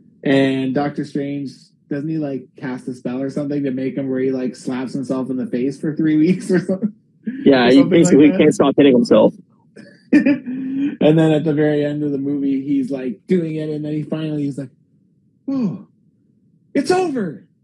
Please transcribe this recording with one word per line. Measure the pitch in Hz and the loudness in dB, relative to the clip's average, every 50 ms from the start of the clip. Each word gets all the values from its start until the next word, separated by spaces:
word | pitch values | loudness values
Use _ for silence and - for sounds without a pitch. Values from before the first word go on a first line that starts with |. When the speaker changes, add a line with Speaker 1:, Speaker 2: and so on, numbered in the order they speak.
| _ _ _ _ | _ _ _ _
Speaker 1:
And | - 143 139 135 135 135 131 135 131 131 123 | 0 2 2 4 4 2 0 -2 -2 -2 -2
Doctor | 143 143 147 - - 143 | -2 -2 -2 -4 -6 -8
Strange, | - - 147 139 143 143 143 139 127 123 - _ _ _ _ _ - | -6 -6 -6 -6 -6 -6 -8 -8 -10 -12 -16 _ _ _ _ _ -10
doesn't | 147 143 139 160 | -8 -6 -6 -4
he, | 160 156 | -4 -4
like, | 147 139 135 123 - - _ | -4 -6 -8 -8 -12 -16 _
cast | - 127 131 127 123 - 139 | -12 -10 -10 -10 -10 -10 -12
a | 123 | -10
spell | - - 123 123 131 | -8 -8 -8 -6 -6
or | 139 135 | -6 -6
something | 135 151 147 143 147 147 139 | -6 -6 -4 -4 -4 -4 -2
to | 135 | -4
make | 127 135 131 131 - | -4 -4 -6 -6 -6
him | 139 135 135 | -6 -6 -4
where | 131 127 | -2 -2
he, | 131 135 | -2 -2
like, | 131 127 127 123 - | -2 -2 -4 -6 -8
slaps | - - 135 127 127 131 123 | -8 -8 -6 -6 -6 -6 -6
himself | - 139 131 - 131 131 127 131 | -6 -6 -6 -4 -4 -4 -4 -6
in | 131 | -6
the | 127 120 | -6 -6
face | - - 123 123 139 143 - | -4 -4 -4 -4 -4 -4 -6
for | - 160 147 | -6 -6 -2
three | - 160 156 156 | -2 0 2 2
<laughs> | 151 151 | 4 4
weeks | 180 185 185 - - | 2 2 0 0 0
or | 185 175 | 0 0
something? | - - 190 190 226 214 - _ _ _ _ _ _ - 254 - - | 0 -2 -4 -4 -4 -6 -8 _ _ _ _ _ _ -10 -6 2 4
Speaker 2:
Yeah, | 143 135 127 120 | 4 4 6 6
Speaker 1:
Or | 123 | 6
Speaker 2:
he | |
Speaker 1:
something | 131 139 | 6 6
like | - 175 | 4 6
Speaker 2:
basically | 185 170 165 175 151 135 151 147 | 4 4 6 6 6 6 6 6
Speaker 1:
that? | - - | 6 4
Speaker 2:
can't | 160 151 139 | 2 2 2
stop | - 147 139 - | 2 2 2 4
hitting | - 143 143 123 | 4 6 6 6
himself. | 120 120 - 117 107 110 117 - - - _ _ _ _ _ _ - - - - _ _ _ | 4 4 4 6 6 6 4 2 -4 -14 _ _ _ _ _ _ -20 -20 -20 -20 _ _ _
Speaker 1:
<laughs> | - 294 - 277 285 247 - - - - - - - - - - - - | 2 4 4 4 0 0 -4 -8 -8 -8 -8 -6 -4 -4 -4 -4 -2 2
And | 147 151 156 160 | 2 4 4 4
then | 160 160 | 4 4
at | 156 151 151 | 2 2 0
the | 160 | 0
very | 147 151 151 151 151 147 147 | 0 0 0 0 0 0 -2
end | 147 147 151 151 | -2 -4 -4 -4
of | 147 | -4
the | 143 135 | -4 -4
movie, | 139 139 143 143 139 139 139 135 | -4 -4 -4 -2 -2 -2 -2 -2
he's, | 135 143 143 139 131 123 | -2 -2 -2 -2 -2 -4
like, | 139 131 127 127 - - _ | -6 -6 -6 -8 -8 -8 _
doing | - 185 180 165 160 156 | -2 -2 0 0 -2 -6
it, | 156 156 156 | -6 -6 -6
and | 151 147 151 | -6 -6 -6
then | 147 | -6
he | 156 151 147 | -6 -6 -6
finally, | - - 156 160 156 151 147 143 | -6 -6 -6 -6 -6 -4 -4 -4
he's | 143 131 | -6 -6
like, | 139 139 - _ _ _ _ _ _ _ _ _ _ _ _ _ _ _ - | -8 -10 -12 _ _ _ _ _ _ _ _ _ _ _ _ _ _ _ -6
"Oh, | 277 262 233 180 139 - - _ _ _ _ _ _ _ _ _ _ _ _ _ _ _ _ _ | -4 -2 -2 -4 -4 -8 -14 _ _ _ _ _ _ _ _ _ _ _ _ _ _ _ _ _
it's | - 277 - - | -4 -2 0 0
over." | 359 370 370 339 269 247 196 165 131 - - _ _ _ | 0 0 0 -2 -2 -4 -6 -6 -8 -12 -18 _ _ _